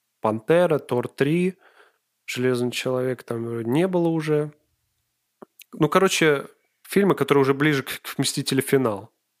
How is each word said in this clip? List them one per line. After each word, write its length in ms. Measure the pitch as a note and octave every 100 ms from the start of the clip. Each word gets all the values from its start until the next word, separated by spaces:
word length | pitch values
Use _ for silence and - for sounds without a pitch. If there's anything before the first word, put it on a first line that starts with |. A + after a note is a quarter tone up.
| _ _
Пантера, 580 | A2 A2 - E3+ F3 D3
Тор 300 | - B2 A#2+
три, 480 | - C#3 E3+ F#3 - _ _ _ _ _ _
Железный 460 | - - B2+ B2 B2
человек 540 | A#2 C3 B2+ C3 B2
там 200 | - A#2
вроде 240 | A#2 A#2 A#2
не 200 | C#3 F#3
было 200 | F3+ E3+
уже. 440 | E3 D#3 D3+ D3+ - _ _ _ _ _ _ _ _ - _ -
Ну, 160 | - D3+
короче, 580 | F#3+ F#3+ - D#3+ C#3 C3+ _ _ _
фильмы, 320 | - G3 G3 D#3
которые 260 | C3+ C#3+
уже 100 | C3+
ближе 300 | C3+ D#3 C#3
к, 180 | B2+ -
к 160 | - -
Мстителю 440 | C3+ - C3+ C3+
финал. 480 | - C#3 B2+ G2+ A2 _ _ _